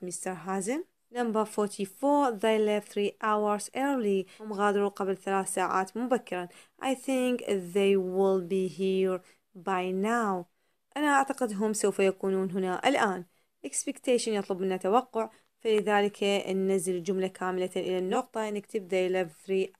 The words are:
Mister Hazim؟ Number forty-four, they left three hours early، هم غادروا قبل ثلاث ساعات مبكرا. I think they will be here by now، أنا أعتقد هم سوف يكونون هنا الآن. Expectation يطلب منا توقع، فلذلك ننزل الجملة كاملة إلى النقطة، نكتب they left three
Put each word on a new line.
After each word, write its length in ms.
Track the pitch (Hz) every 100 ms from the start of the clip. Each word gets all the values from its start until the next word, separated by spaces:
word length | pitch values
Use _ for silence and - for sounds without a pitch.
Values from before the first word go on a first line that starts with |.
Mister 340 | 180 175 190 180 170
Hazim؟ 360 | 196 190 285 370 _ _
Number 340 | 240 233 220 208
forty-four, 880 | - 208 - 196 - 277 285 269 214
they 140 | 226 220
left 300 | 214 208 202
three 240 | 208 202 -
hours 480 | 220 214 208 208 - 247
early، 500 | 277 269 208 196 185 -
هم 140 | 220
غادروا 360 | 196 208 202 202
قبل 280 | 202 190 185
ثلاث 360 | - 196 190
ساعات 440 | - 180 185 190 220
مبكرا. 500 | 247 247 - 185 175 - - -
I 120 | 269 262
think 460 | - 262 254 247 - 196 175
they 220 | 190 196 196
will 440 | 185 185 196 190
be 260 | 175 190 185
here 520 | 165 190 190 190 185 - _ _ 190
by 360 | 175 185 185
now، 540 | 190 208 233 214 185 175 _ _ _ _ 277
أنا 100 | 294
أعتقد 460 | 277 269 262 247
هم 200 | 196 214
سوف 260 | 208 202 196
يكونون 520 | 196 190 196 190 190
هنا 360 | 190 185 180 247
الآن. 380 | 277 208 185 175 _ _ _ 285
Expectation 600 | - - 269 - 240 233
يطلب 320 | 208 196 185
منا 180 | 190 185
توقع، 520 | 185 226 247 226 220 - _ _
فلذلك 640 | 226 214 196 208 202 202 202 202 -
ننزل 480 | 190 190 190 175 180
الجملة 320 | 170 190 185
كاملة 420 | 185 185 185 185 185
إلى 220 | 170 185
النقطة، 520 | 185 233 254 226 214
نكتب 380 | 208 - 226 185
they 240 | 190 185
left 340 | 185 175 - -
three 260 | 190 190 -